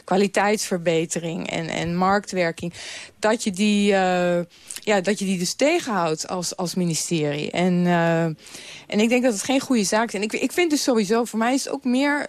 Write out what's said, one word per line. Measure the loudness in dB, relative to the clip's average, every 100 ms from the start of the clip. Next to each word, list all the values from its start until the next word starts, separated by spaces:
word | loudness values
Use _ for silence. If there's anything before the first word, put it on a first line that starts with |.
| -2 2 2 2 2 0
kwaliteitsverbetering | -2 -2 0 0 0 -4 -6 -6 -6
en, | -6 -4
en | -4 -2 0
marktwerking, | 2 2 0 -2 -2 -2 -8 -10 -14 -14 -16 -4
dat | 0 0
je | -2
die, | 0 2 4 4
eh, | 4 4 2 2 0 -2 -10 -16 -10
ja, | 0 0
dat | 2 -2
je |
die | 0 -2
dus | -2
tegenhoudt | 0 2 2 0 -2 0 -2 -4
als, | -6 -6 -4
als | -4
ministerie. | -2 0 0 -2 -2 0 -2 -4
En, | 0 2 2 4
eh, | 4 4 2 0 -4 -12 -18 -18 -18 -4
en | 0
ik | 2
denk | 4
dat | 2
het | 0
geen | 0 0
goede | 2 0
zaak | 2 0 0
is. |
En | -2
ik, | -4
ik | -2 -2
vind | 0 2
dus | 2
sowieso, | 2 2 2 0
voor | 0 -2
mij | 0
is | 0
het | -2
ook | -4
meer | 0 2 2 0